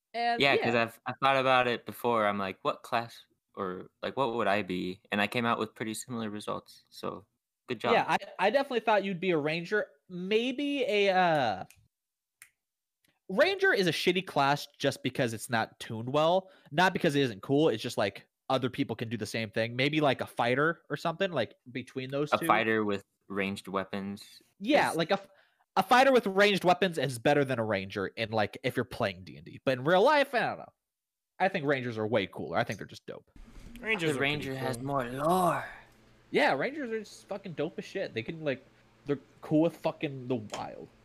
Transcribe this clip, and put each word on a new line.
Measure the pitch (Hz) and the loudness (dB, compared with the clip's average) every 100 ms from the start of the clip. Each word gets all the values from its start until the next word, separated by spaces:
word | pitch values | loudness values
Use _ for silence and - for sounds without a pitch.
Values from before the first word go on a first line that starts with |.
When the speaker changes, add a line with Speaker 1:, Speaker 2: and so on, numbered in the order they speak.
| _ | _
Speaker 1:
And | 233 233 233 | -6 -2 2
Speaker 2:
Yeah, | 139 135 | 2 4
'cause | 120 | 2
Speaker 1:
yeah. | 117 | 0
Speaker 2:
I've, | 113 - - | 0 -4 -12
I've | 123 | 0
thought | 135 135 | 2 4
about | 131 127 123 | 4 4 4
it | 110 - | -2 -6
before. | 104 120 117 104 | -4 0 2 2
I'm | 101 | 0
like, | 95 95 | -4 -4
What | 147 - | -6 -6
class | - 120 117 - _ _ _ - | -4 -4 -4 -12 _ _ _ -8
or, | 95 92 92 _ | -6 -8 -12 _
like, | 101 110 | -6 -2
what | 135 | -2
would | 117 101 | 0 2
I | 101 | 0
be? | 95 92 90 92 _ | 0 -4 -4 -8 _
And | 101 | 0
I | 104 | 0
came | 127 | 0
out | 117 117 | 0 0
with | 107 | -2
pretty | - 110 | -6 -8
similar | 110 - 120 110 | -8 -10 -8 -8
results, | 104 104 101 - - _ | -8 -8 -8 -10 -20 _
so | - 92 95 104 _ _ _ - | -12 -10 -10 -14 _ _ _ -10
good | 117 | -4
job. | 233 | 2
Speaker 1:
Yeah, | 220 - | 2 2
I, | 170 - - | -2 -2 -2
I | 190 | 0
definitely | 269 269 247 | 2 0 -2
thought | 226 208 | 2 2
you'd | 196 180 | 0 -2
be | 185 | 0
a | 165 | 2
ranger. | 143 165 175 208 - _ - | 0 -4 -2 -2 -2 _ -14
Maybe | 180 185 220 247 254 285 285 240 | -10 0 0 0 -2 -2 -2 0
a, | 208 202 | 2 4
uh, | 185 180 151 120 92 - _ _ _ _ _ _ _ - _ _ _ _ _ _ _ - | 4 4 4 2 -2 -8 _ _ _ _ _ _ _ -20 _ _ _ _ _ _ _ -2
ranger | 190 339 392 381 | 2 4 4 4
is | 311 185 | 4 2
a | |
shitty | - - 180 185 | 2 2 0 0
class | 151 139 143 - - | 2 4 2 -2 -2
just | 139 - | -2 0
because | 131 - 123 | -4 0 -2
it's | 110 - | -2 -2
not | 117 110 - | -2 -2 -6
tuned | - 113 120 | -10 -8 -2
well. | 147 160 185 185 - - | 2 4 2 0 -12 -4
Not | 147 185 | 2 2
because | 185 170 143 | 4 2 4
it | |
isn't | 135 98 | 2 -2
cool, | - 139 156 | 0 2 4
it's | 113 | 2
just, | 123 - | -2 -2
like, | 104 - - _ - | -2 -2 -14 _ -2
other | 131 123 | -2 0
people | - 131 117 | -2 -4 -4
can | 117 | -6
do | 117 | -6
the | 104 | -4
same | 117 110 | -4 -4
thing. | 113 113 120 | -2 -2 0
Maybe, | 139 151 | 0 2
like, | 147 127 | 2 0
a | 104 | -2
fighter | - 120 127 156 165 - | -2 0 2 0 -2 -8
or | 147 | -6
something, | 170 165 196 | -4 -2 -2
like, | 156 107 - - | -2 -4 -8 -14
between | 123 120 135 131 | -12 -10 -10 -6
those | 139 151 | -4 0
Speaker 2:
A | - | 0
Speaker 1:
two. | 165 | 2
Speaker 2:
fighter | 107 113 110 | 2 4 2
with | 104 101 - _ - | 2 -2 -6 _ -8
ranged | 98 98 98 - | -4 -2 -4 -6
weapons | 95 95 101 98 98 - - _ _ | -6 -4 -6 -8 -10 -16 -20 _ _
Speaker 1:
Yeah, | 202 285 135 | 0 2 2
Speaker 2:
is | 156 | 0
Speaker 1:
like, | 170 | -2
a | |
f-, | 196 - _ _ _ _ - | -4 -4 _ _ _ _ -2
a | |
fighter | - 247 269 | 4 6 8
with | 254 202 | 6 4
ranged | 190 208 190 | 4 4 4
weapons | 175 180 190 160 | 4 4 2 0
is | 139 120 | -2 0
better | 147 147 | 2 4
than | 131 123 | 2 0
a | |
ranger | 110 98 95 104 95 | 0 0 -2 -4 -4
in, | - 113 | -4 -2
like, | 110 104 - | 0 0 -2
if | 127 127 | -2 -2
you're | |
playing | 117 - 107 90 | -4 -2 -4 -4
D | 92 67 | -14 -18
and | |
D. | 82 - | -18 -6
But | - 127 | -2 0
in | |
real | 135 185 | 2 4
life, | 240 302 277 | 6 4 2
I | 240 | 0
don't | 151 92 | -2 -4
know. | - _ _ _ _ _ _ - | -10 _ _ _ _ _ _ 0
I | 190 | 0
think | 190 143 | 2 0
rangers | 135 123 110 | 0 -2 -4
are | 107 | 0
way | 113 95 | 0 0
cooler. | - 73 90 | -4 -4 -2
I | |
think | 120 110 | -2 -4
they're | - | -12
just | - - | -14 -16
dope. | - - - - - - - | -16 -18 -20 -20 -20 -18 -10
Speaker 3:
Rangers | 214 214 165 | -4 -2 0
Speaker 2:
The | 135 | 0
Speaker 3:
are | |
pretty | 139 | 0
Speaker 2:
ranger | 147 135 135 | -2 -6 -6
has | 131 131 | -4 -4
Speaker 3:
cool. | 135 | -4
Speaker 2:
more | 139 | -4
lore. | 120 131 151 185 180 147 - - - _ _ _ _ | -4 -2 0 2 2 0 -6 -14 -20 _ _ _ _
Speaker 1:
Yeah, | 190 277 | 0 2
rangers | 139 185 302 247 | 2 -2 -4 -6
are | 220 | -8
just | 202 - - | -8 -18 -12
fucking | 202 190 | -10 -8
dope | 147 156 - | -6 -6 -6
as | |
shit. | - 196 190 | -10 -8 -6
They | - | -6
can, | 117 165 | -6 -6
like, | 156 127 - _ _ _ - | -4 -4 -8 _ _ _ -4
they're | 139 - _ | -4 -4 _
cool | - 151 | 0 2
with | 165 - | 2 0
fucking | 160 - 156 135 123 | -6 -4 -6 -6 -4
the | 127 104 - | -4 -4 -8
wild. | 71 - - _ | -10 -12 -16 _